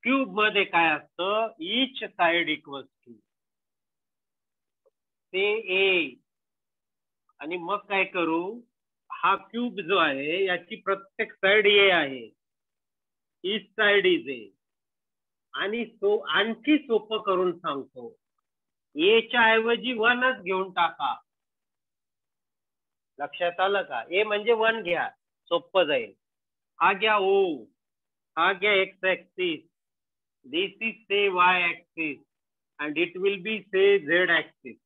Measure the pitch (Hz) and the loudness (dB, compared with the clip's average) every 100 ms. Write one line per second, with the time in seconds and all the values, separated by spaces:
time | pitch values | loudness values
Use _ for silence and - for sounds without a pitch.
0 | 226 269 247 190 214 196 190 170 165 151 | 0 0 0 0 2 2 0 2 2 0
1 | - - 180 214 226 - 165 226 262 - | -6 -8 -2 -2 -2 -6 -6 -2 -2 -4
2 | 208 - 170 170 156 151 147 139 127 _ | -12 0 2 2 0 -4 -6 -14 -14 _
3 | - 117 _ _ _ _ _ _ _ _ | -20 -20 _ _ _ _ _ _ _ _
4 | _ _ _ _ _ _ _ _ _ _ | _ _ _ _ _ _ _ _ _ _
5 | _ _ _ 185 202 220 196 185 196 180 | _ _ _ -2 -2 -2 -2 0 2 2
6 | 143 120 _ _ _ _ _ _ _ _ | -2 -8 _ _ _ _ _ _ _ _
7 | _ _ _ _ 147 180 170 202 - 196 | _ _ _ _ -10 -8 -6 -6 -4 -2
8 | 190 185 165 165 185 233 - _ _ _ | -2 -2 -2 -2 -4 -12 -18 _ _ _
9 | _ - 175 196 - 233 240 190 165 190 | _ -4 -2 -2 -4 -6 -6 -6 -2 2
10 | 156 135 147 175 196 175 175 220 190 190 | 2 0 -4 -2 -2 -2 -6 -10 -4 -6
11 | - - 220 - 190 208 202 202 196 175 | -6 -10 -10 -2 4 4 6 6 6 4
12 | 143 131 113 _ _ _ _ _ _ _ | 0 -6 -14 _ _ _ _ _ _ _
13 | _ _ _ _ 180 214 - - 208 202 | _ _ _ _ -6 -6 -8 0 4 4
14 | 185 170 123 127 101 _ _ _ _ _ | 4 2 -2 -12 -14 _ _ _ _ _
15 | _ _ _ _ _ 139 185 226 240 _ | _ _ _ _ _ -8 -6 -4 -6 _
16 | 196 208 - 160 214 220 - 302 - 220 | 0 0 0 0 0 -2 0 0 2 -2
17 | 214 214 202 185 180 170 165 139 127 127 | -2 -6 -2 0 0 -2 -8 -8 -10 -16
18 | 117 _ _ _ _ _ _ _ _ 147 | -18 _ _ _ _ _ _ _ _ 0
19 | 180 226 226 247 226 226 226 233 226 240 | 4 4 2 2 4 4 2 -2 -2 0
20 | 226 247 254 254 175 190 190 180 165 - | 0 2 0 -2 -4 -4 -4 -2 -2 -2
21 | 135 113 _ _ _ _ _ _ _ _ | -6 -6 _ _ _ _ _ _ _ _
22 | _ _ _ _ _ _ _ _ _ _ | _ _ _ _ _ _ _ _ _ _
23 | _ - 143 - 175 175 190 202 180 147 | _ -12 -12 -4 -6 -2 0 0 -4 -8
24 | 135 180 214 208 214 226 220 226 175 165 | -4 -2 0 -2 0 2 2 0 -4 -4
25 | 123 _ _ _ _ 170 170 190 156 139 | -4 _ _ _ _ -4 0 0 2 0
26 | 110 _ _ _ _ _ _ _ 170 196 | -4 _ _ _ _ _ _ _ 0 2
27 | 220 214 190 196 190 143 107 _ _ _ | 0 2 2 2 2 -2 -12 _ _ _
28 | _ _ _ - 170 190 202 196 190 - | _ _ _ 0 0 2 2 2 0 -2
29 | 185 180 - - 180 151 _ _ _ _ | -4 -4 -6 -6 -4 -4 _ _ _ _
30 | _ _ _ _ 123 156 190 - 226 - | _ _ _ _ -8 -6 -6 -6 -10 -10
31 | _ 196 202 180 180 180 175 165 _ - | _ 0 0 4 4 4 0 -4 _ -8
32 | 160 131 _ _ _ _ _ _ 147 151 | -8 -8 _ _ _ _ _ _ -6 -2
33 | 180 180 196 196 175 214 - 190 196 202 | -4 -2 -2 -2 -6 -8 -4 2 4 4
34 | 147 170 180 165 147 _ 127 107 | 2 0 2 0 -2 _ -20 -20